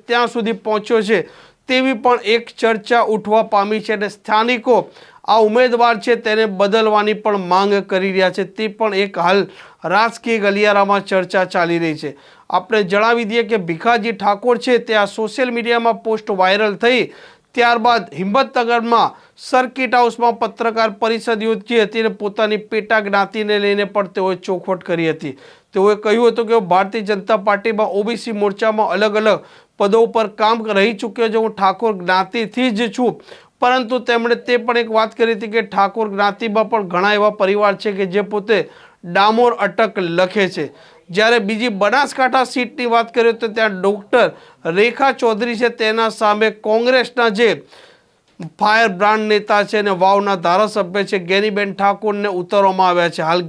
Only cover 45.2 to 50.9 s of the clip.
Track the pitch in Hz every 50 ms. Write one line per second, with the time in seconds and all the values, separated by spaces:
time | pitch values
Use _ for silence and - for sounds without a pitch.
45.2 | 254 233 220 202 240 240 240 208 247 233 240 240 226 214 220 226 226 220 208 -
46.2 | 226 208 208 214 220 220 208 214 - 220 214 226 233 247 262 254 233 - - -
47.2 | 240 226 202 196 240 220 175 143 - _ - - - - _ _ _ _ _ _
48.2 | _ _ _ - 175 160 - - 202 208 214 226 233 220 190 175 202 208 214 214
49.2 | 214 214 214 208 202 208 220 208 202 - - 214 208 202 196 175 180 190 196 202
50.2 | 202 202 196 180 165 175 175 190 214 208 208 220 196 175